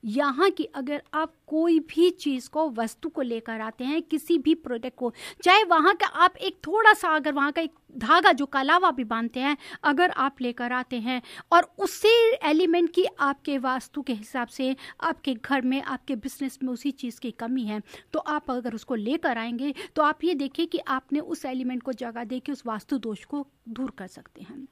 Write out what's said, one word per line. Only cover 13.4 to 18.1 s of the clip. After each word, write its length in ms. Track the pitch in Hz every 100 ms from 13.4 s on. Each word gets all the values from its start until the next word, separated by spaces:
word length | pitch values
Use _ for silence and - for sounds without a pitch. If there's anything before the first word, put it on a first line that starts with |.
| - 277
वास्तु 440 | 254 262 - -
के 120 | 269
हिसाब 340 | 220 214 262 240
से 280 | - 262 269 - -
आपके 320 | 320 330 -
घर 280 | 240 - 277
में, 200 | 254 262
आपके 340 | - 262 - 254
बिजनेस 440 | 262 - 269 -
में 100 | 262
उसी 180 | 247 285
चीज़ 280 | 269 240 -
की 120 | 247
कमी 320 | 220 233 262
है, 180 | 214 214 - - _